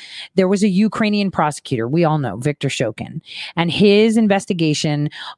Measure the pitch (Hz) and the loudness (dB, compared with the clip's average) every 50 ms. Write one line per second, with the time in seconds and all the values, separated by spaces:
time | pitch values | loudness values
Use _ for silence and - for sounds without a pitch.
0 | - - - - - - _ - 190 185 202 196 196 220 180 185 214 220 - - | -16 -20 -18 -18 -18 -4 _ 2 2 2 2 2 2 2 2 2 2 0 0 0
1 | 226 208 208 208 202 190 - - 165 151 147 - - - 139 117 113 120 139 170 | -2 0 0 0 -2 -2 0 0 0 0 -2 -6 -6 -4 -4 -2 -2 0 0 2
2 | 175 156 156 156 143 120 92 107 123 147 147 - - 139 - - 135 110 113 - | 2 2 2 0 -2 -4 -4 -4 -2 -4 -2 -2 -4 -4 -2 -2 -4 -4 -4 -8
3 | - - 127 160 - - - - - - - - 175 175 - - 196 208 202 208 | -12 -12 -12 -14 -14 -14 -16 -16 -14 -8 -6 -4 -4 -2 0 2 4 6 6 6
4 | 214 233 220 233 226 208 196 - - - 202 170 165 156 151 - - 160 147 147 | 4 4 4 2 2 2 2 0 0 -2 -2 0 0 0 0 0 0 -2 0 0
5 | 147 147 - - - - - | -2 -4 -4 -8 -14 -12 -4